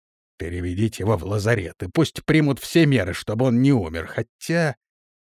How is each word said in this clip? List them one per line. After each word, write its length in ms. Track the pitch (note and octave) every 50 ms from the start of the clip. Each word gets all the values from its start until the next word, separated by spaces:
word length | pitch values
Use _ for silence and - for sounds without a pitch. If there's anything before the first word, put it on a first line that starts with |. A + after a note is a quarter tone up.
| _ _ _ _ _ _ _
«Переведите 680 | - D#2+ E2+ F2+ F2+ F2 F2+ F2 F#2+ A2+ A2 - - F#2+
его 140 | G#2+ A2
в 80 | E2+ D2+
лазарет, 580 | F#2+ G#2 G#2+ F#2+ A2+ A#2+ G#2 E2+ E2 - - G2
и 60 | F2+
пусть 340 | - E3 D3+ - - - -
примут 340 | - D3+ D#3+ D3+ C#3 B2+ -
все 260 | - - - E3 D#3+
меры, 280 | D3 C3+ A2+ F#2 F2+ -
чтобы 320 | - - - G#2 A2 C3
он 160 | C3 A#2 A#2+
не 100 | C3 C#3+
умер, 360 | C#3 A2+ F2 D#2 D#2+ E2 D#2+
хотя, 680 | - - - - - _ _ - - E3 E3+ E3 D3 B2 - _ _ _ _ _ _ _ _ _